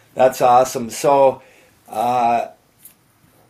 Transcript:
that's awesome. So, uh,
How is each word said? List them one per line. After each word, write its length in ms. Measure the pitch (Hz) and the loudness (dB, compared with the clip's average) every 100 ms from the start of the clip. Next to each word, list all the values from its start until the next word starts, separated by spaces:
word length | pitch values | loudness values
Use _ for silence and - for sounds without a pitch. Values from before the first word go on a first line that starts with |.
| _ | _
that's 280 | 131 127 - | 0 0 2
awesome. 480 | 127 123 127 131 113 | 2 2 2 -4 -10
So, 500 | - 147 139 135 - _ _ _ _ - | -4 0 4 2 0 _ _ _ _ -14
uh, 600 | 110 120 123 120 117 - _ _ _ - _ _ _ _ _ | -6 -2 0 0 -2 -4 _ _ _ -20 _ _ _ _ _